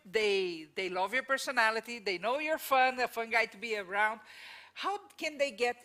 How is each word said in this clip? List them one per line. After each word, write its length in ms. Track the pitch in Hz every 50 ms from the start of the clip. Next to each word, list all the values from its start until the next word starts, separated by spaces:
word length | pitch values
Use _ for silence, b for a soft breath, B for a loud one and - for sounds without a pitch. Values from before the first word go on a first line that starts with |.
| -
They, 600 | 208 180 220 214 208 202 190 190 180 175 160 156 151 -
they 140 | - 190 180
love 240 | 180 185 185 202 214
your 100 | 262 254
personality. 760 | - 269 262 - - 269 247 226 220 220 226 214 - 240 240
They 180 | 196 202 190 175
know 220 | 175 214 247 285
you're 180 | 311 302 320 302
fun, 400 | - - 277 262 254 254 254 247
a 80 | 247 226
fun 220 | - 233 233 226
guy 160 | 220 233 226
to 120 | 226 - 196
be 200 | 196 233 220 208
around. 420 | 202 175 190 202 214 214 220 220 - B B B B B B B B B B
How 260 | B - 339 392 403 392 - - -
can 200 | 339 311 302 277
they 140 | 285 277
get 260 | 220 196 240 240 240 240 -